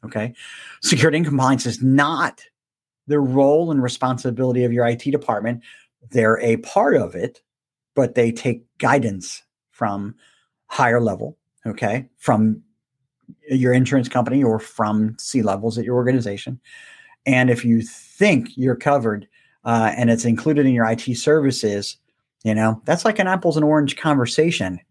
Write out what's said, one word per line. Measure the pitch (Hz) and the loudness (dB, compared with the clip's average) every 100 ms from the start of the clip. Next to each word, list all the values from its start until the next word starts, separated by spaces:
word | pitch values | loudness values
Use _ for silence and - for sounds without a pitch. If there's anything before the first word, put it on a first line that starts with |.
Okay. | 110 110 110 120 - - - - | -10 -8 -8 -10 -20 -20 -20 -8
Security | - 143 160 151 | 0 4 4 2
and | 165 | 0
compliance | 139 131 131 123 | 2 2 2 -2
is | 117 | -2
not | 127 135 143 160 160 - - _ _ _ _ _ - | 2 4 2 0 -4 -6 -20 _ _ _ _ _ -2
the | 147 | 0
role | 135 131 139 151 170 | 0 2 4 4 2
and | 147 | 0
responsibility | 123 - 127 127 131 117 131 123 | -2 -2 -4 -2 -4 -2 -2 0
of | 123 | 0
your | 120 | 2
I | 120 | 0
T | 120 - | 0 -2
department. | 143 - 107 110 120 - - _ _ 120 | -4 -2 -4 -4 -6 -10 -20 _ _ -6
They're | 123 110 113 | 0 2 2
a | 120 113 | 2 -2
part | - - 254 175 | 0 0 2 2
of | 92 | 0
it, | 87 113 - _ _ _ _ _ | -6 -8 -10 _ _ _ _ _
but | - 123 | -2 0
they | - 117 | 2 0
take | 117 131 117 _ _ | 0 -4 -6 _ _
guidance | 127 139 117 98 85 - _ _ _ | 0 2 0 -6 -12 -18 _ _ _
from | _ 110 101 101 - _ _ _ _ _ | _ -6 -6 -10 -14 _ _ _ _ _
higher | - 127 117 | -2 2 2
level, | 117 92 64 - _ _ - | 0 -4 -10 -14 _ _ -12
okay, | 107 107 113 131 _ | -4 -4 -4 -8 _
from | - 113 110 107 _ _ _ _ _ _ _ - - | 0 2 2 0 _ _ _ _ _ _ _ -20 -4
your | 131 127 | 0 4
insurance | 123 127 139 127 | 4 4 2 0
company | 127 120 131 | -2 0 2
or | 131 110 | 2 0
from | - - 107 107 107 110 | -4 -4 -2 0 -2 -4
C | - 131 | -4 -2
levels | 107 98 110 110 | 0 -2 -4 -4
at | |
your | 110 123 | -2 0
organization. | 123 131 110 101 - 131 _ - - - - _ - | 0 0 -2 -8 -10 -14 _ -20 -20 -20 -20 _ 0
And | 127 127 | 2 4
if | 120 | 2
you | 120 113 | 2 0
think | 113 - - - 208 151 117 - | 0 -12 -20 0 2 2 0 -4
you're | 131 127 | -2 0
covered, | - 143 113 104 95 _ _ _ | 0 0 0 -4 -8 _ _ _
uh, | 123 117 110 110 | -2 0 2 0
and | 120 | 0
it's | 113 | 2
included | 120 113 156 147 135 | 0 0 0 2 2
in | |
your | 123 113 | 2 0
I | |
T | 113 - | -2 -4
services, | 120 - 156 139 127 110 101 101 - _ _ _ _ | -4 0 2 2 -2 -2 -4 -6 -14 _ _ _ _
you | 107 | -2
know, | 107 110 110 | 0 0 0
that's | - 170 | -2 0
like | 226 220 | 0 0
an | 185 | -2
apples | 185 175 156 | 0 0 0
and | |
orange | 151 151 143 - | 2 2 0 -4
conversation. | 165 143 120 - 160 170 95 90 _ | -2 0 0 0 0 0 -6 -8 _